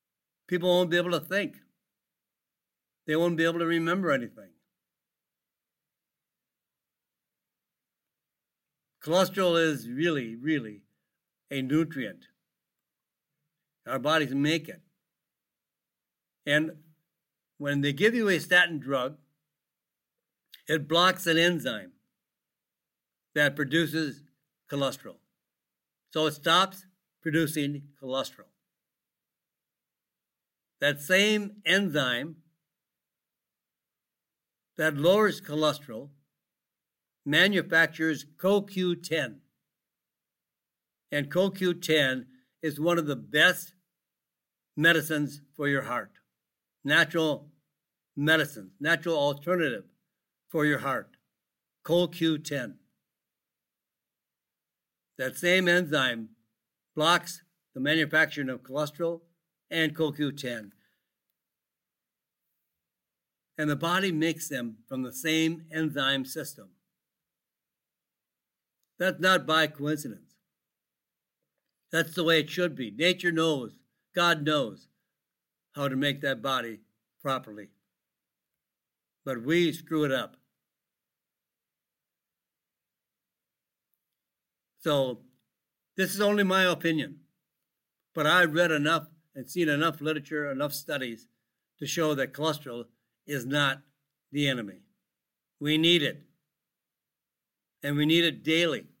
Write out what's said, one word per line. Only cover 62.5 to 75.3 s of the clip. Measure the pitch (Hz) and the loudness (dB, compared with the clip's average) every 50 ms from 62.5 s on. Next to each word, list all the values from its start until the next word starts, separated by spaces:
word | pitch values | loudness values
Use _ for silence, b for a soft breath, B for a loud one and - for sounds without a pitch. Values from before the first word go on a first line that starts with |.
| _ _ _ _ _ _ _ _ _ _ _ _ _ _ _ _ _ _ _ _ _ - | _ _ _ _ _ _ _ _ _ _ _ _ _ _ _ _ _ _ _ _ _ -4
And | 151 151 | -2 0
the | 147 | 0
body | 139 165 165 175 185 196 196 | 0 0 0 0 0 0 0
makes | 170 151 156 165 156 160 - - | 0 0 0 0 0 -2 -6 -8
them | 139 127 120 117 110 - _ - | -6 -6 -6 -8 -10 -14 _ -10
from | 135 131 | -8 -8
the | 127 123 120 | -6 -8 -8
same | - - 160 160 160 160 160 165 160 - - | -6 -2 0 0 2 2 0 0 -4 -8 -8
enzyme | 156 160 160 156 147 143 135 135 139 135 131 | -4 -2 -2 -2 -2 -2 0 0 0 0 -2
system. | 127 - 160 139 - - - 101 92 _ _ _ _ _ _ _ _ _ _ _ _ _ _ _ _ _ _ _ _ _ _ _ _ _ _ _ _ _ _ _ _ _ _ _ _ _ _ _ _ _ _ _ _ _ - | -6 -8 -10 -10 -10 -12 -16 -20 -20 _ _ _ _ _ _ _ _ _ _ _ _ _ _ _ _ _ _ _ _ _ _ _ _ _ _ _ _ _ _ _ _ _ _ _ _ _ _ _ _ _ _ _ _ _ -4
That's | 175 185 180 - | -2 -2 0 2
not | 165 185 190 175 135 | 2 4 4 2 2
by | 160 156 160 160 151 | 2 2 2 2 2
coincidence. | 151 139 139 147 156 151 - 123 101 - - _ _ _ _ _ _ _ _ _ _ _ _ _ _ _ _ _ _ _ _ _ _ _ _ _ _ _ _ _ _ _ _ _ | -2 -4 -4 -4 -4 -4 -6 -8 -12 -14 -18 _ _ _ _ _ _ _ _ _ _ _ _ _ _ _ _ _ _ _ _ _ _ _ _ _ _ _ _ _ _ _ _ _
That's | - 160 165 160 - | -2 -2 -2 -2 -2
the | 185 165 | -2 2
way | 165 165 160 | 2 4 2
it | 151 160 | 2 0
should | - 175 180 175 147 | -2 -2 -2 -2 -2
be. | - 127 104 | -4 -8 -8
Nature | 101 117 160 180 180 185 180 180 | -4 -2 0 0 0 0 -2 -2
knows, | 165 160 165 165 151 135 120 107 - _ _ _ _ _ _ _ - | 0 2 2 0 0 -2 -4 -8 -12 _ _ _ _ _ _ _ -4
God | 175 175 170 170 156 147 | 0 2 2 2 2 0
knows | 151 156 147 131 110 95 - - _ _ _ _ _ _ _ _ _ | 0 0 0 0 -2 -6 -12 -20 _ _ _ _ _ _ _ _ _